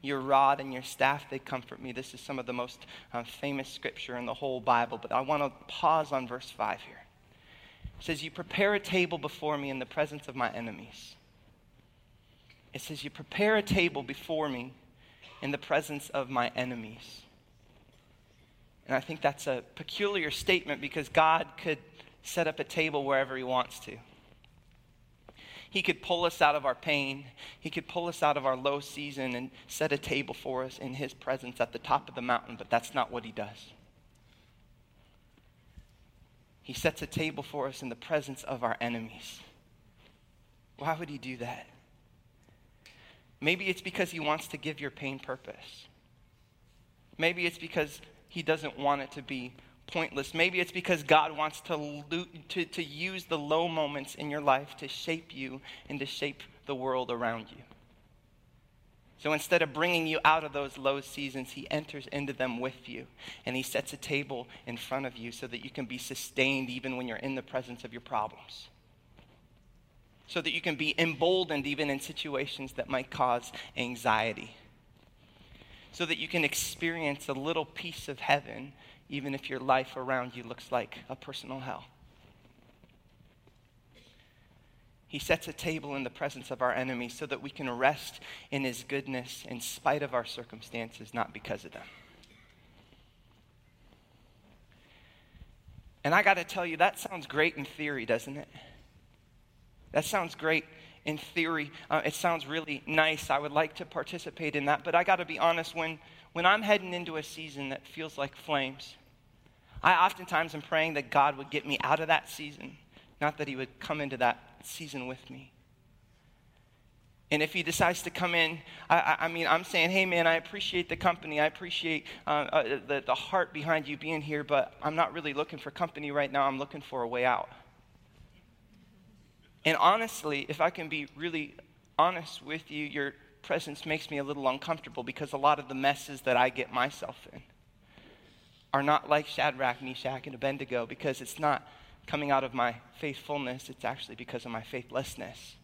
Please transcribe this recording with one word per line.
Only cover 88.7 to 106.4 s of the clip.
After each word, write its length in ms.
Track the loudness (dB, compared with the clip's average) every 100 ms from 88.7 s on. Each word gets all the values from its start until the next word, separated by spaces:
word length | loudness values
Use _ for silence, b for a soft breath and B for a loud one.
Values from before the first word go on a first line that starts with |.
| -4 -4
goodness 580 | -4 -2 -6 -6 -12 -10
in 120 | -8
spite 420 | -8 0 2 2
of 100 | 2
our 120 | 0
circumstances, 920 | -2 -10 -12 -16 -10 -6 -6 -10 -8
not 180 | -4 -4
because 320 | -4 -6 -6
of 60 | -6
them. 160 | -16 -16 B B B B -20 _ _ _ -20 -20 -20 _ _ _ _ _ _ _ _ -20 -20 _ _ _ _ _ -20 _ b b b b b b b b -20 -20 -20 -20 -4
And 100 | 4
I 120 | 6
gotta 180 | 8 4
tell 240 | 2 -2 -2
you, 100 | 4
that 200 | 4 4
sounds 280 | -8 -8 -4
great 300 | 2 4 2
in 80 |
theory, 400 | -8 -4 -4 -4
doesn't 320 | 2 0 0 -10
it? 120 | -12 B B B B B -20 _ _ _ _ _ -20 -20 -2
That 120 | -2
sounds 300 | 2 0 0
great 300 | -2 2 2 0 B B B
in 140 | -6 -4
theory. 520 | -4 0 0 0 -4 B B
Uh, 140 | 2
it 100 | 2
sounds 300 | 0 0 0
really 380 | 0 -4 -4 -8 2
nice. 420 | 4 6 4 2
I 80 | 2
would 140 | 4
like 240 | 2 2 0
to 100 | -8
participate 680 | -6 -6 -6 -10 -4 -2 0
in 80 |
that, 180 | 2 2
but 140 | 4 4
I 80 |
gotta 200 | 6 4
be 140 | 2 2
honest, 380 | 4 4 -2 -4
when, 240 | -4 -6 B B B
when 120 | 4